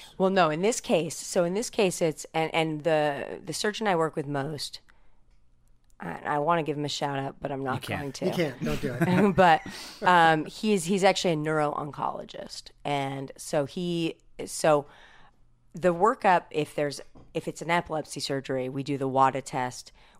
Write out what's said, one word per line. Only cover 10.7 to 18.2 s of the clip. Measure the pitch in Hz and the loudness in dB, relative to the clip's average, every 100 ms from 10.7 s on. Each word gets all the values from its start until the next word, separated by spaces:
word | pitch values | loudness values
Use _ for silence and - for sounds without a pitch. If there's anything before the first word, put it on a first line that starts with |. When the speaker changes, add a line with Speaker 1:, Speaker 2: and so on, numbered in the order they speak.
| 202 160 | 0 2
Speaker 1:
he's | 196 190 | 4 4
actually | 185 190 | 4 2
a | 160 | 0
neuro-oncologist. | 151 156 147 - 151 139 - - - - - - - - | 0 0 0 -2 -6 -6 -6 -6 -10 -14 -14 -16 -20 -12
And | - 143 139 139 135 - | -4 -2 -2 -6 -10 -12
so | - 160 139 | -4 -2 -2
he, | - 175 170 160 - _ - - | -2 -2 0 -2 -4 _ -14 -10
so | - 170 147 139 - - - - _ _ _ _ | 0 4 4 2 -12 -20 -20 -20 _ _ _ _
the | 175 180 | -2 0
workup, | 170 202 254 208 175 - | 4 4 4 4 4 2
if | - 151 - | -4 -4 -2
there's, | 147 131 - - - | -4 -4 -14 -20 -12
if | 160 160 | -8 -8
it's | 151 | -8
an | 156 | -2
epilepsy | 170 - 156 139 | 0 0 -4 -6
surgery, | - | -8